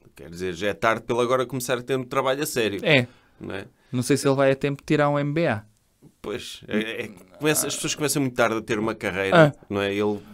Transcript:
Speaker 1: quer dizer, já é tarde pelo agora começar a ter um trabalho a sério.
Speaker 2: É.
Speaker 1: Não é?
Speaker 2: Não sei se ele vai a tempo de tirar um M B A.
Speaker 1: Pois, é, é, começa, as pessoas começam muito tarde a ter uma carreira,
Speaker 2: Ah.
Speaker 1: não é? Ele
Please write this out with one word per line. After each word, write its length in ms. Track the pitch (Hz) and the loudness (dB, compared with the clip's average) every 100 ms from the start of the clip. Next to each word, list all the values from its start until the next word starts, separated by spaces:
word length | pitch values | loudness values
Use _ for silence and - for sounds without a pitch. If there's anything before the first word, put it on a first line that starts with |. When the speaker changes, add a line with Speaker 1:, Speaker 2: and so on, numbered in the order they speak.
| - - | -20 -20
Speaker 1:
quer 120 | - | -14
dizer, 240 | 85 92 82 | -8 -6 -4
já 120 | 101 | -4
é 60 | |
tarde 300 | 98 113 113 | 0 0 0
pelo 180 | 120 120 | 0 0
agora 240 | 120 131 123 | 2 2 0
começar 320 | 135 123 123 | -4 -4 -4
a 40 | |
ter 160 | 123 131 | -2 -4
um 60 | |
trabalho 400 | 123 135 131 139 | -2 -2 0 0
a 20 | 151 | -2
sério. 360 | 127 107 98 | 0 0 0
Speaker 2:
É. 240 | 202 139 120 - _ - | 4 4 2 -6 _ -16
Speaker 1:
Não 160 | 95 95 | -10 -10
é? 120 | 110 _ - | -12 _ -6
Speaker 2:
Não 140 | 123 | -2
sei 140 | 123 139 | 2 2
se 100 | 139 | 4
ele 80 | 135 | 4
vai 160 | 135 | 4
a 40 | 135 | 2
tempo 260 | 143 143 | -2 -4
de 40 | - | -2
tirar 220 | 151 147 | 2 2
um 100 | 143 | 0
M 140 | 147 | -2
B 160 | 151 165 | 0 0
A. 160 | 104 107 _ _ _ - _ | -2 -8 _ _ _ -20 _
Speaker 1:
Pois, 400 | 110 104 - - - | -8 -8 -10 -14 -4
é, 100 | 104 110 110 113 | -4 -4 -6 -10
é, 20 | 104 - - | -14 -20 -4
começa, 280 | 151 151 143 | 0 0 -2
as 80 | - | -4
pessoas 200 | 156 - | -6 -2
começam 260 | 147 151 | -2 0
muito 140 | 131 123 | 0 2
tarde 200 | 113 113 | 2 0
a 40 | |
ter 160 | 113 107 | -2 -2
uma 160 | 110 | -2
carreira, 600 | 107 104 90 98 175 147 - | -2 -4 -2 4 6 6 2
Speaker 2:
Ah. 80 | - | -4
Speaker 1:
não 120 | 101 | 0
é? 120 | 101 | 0
Ele 260 | 101 104 104 - | 2 0 -2 -8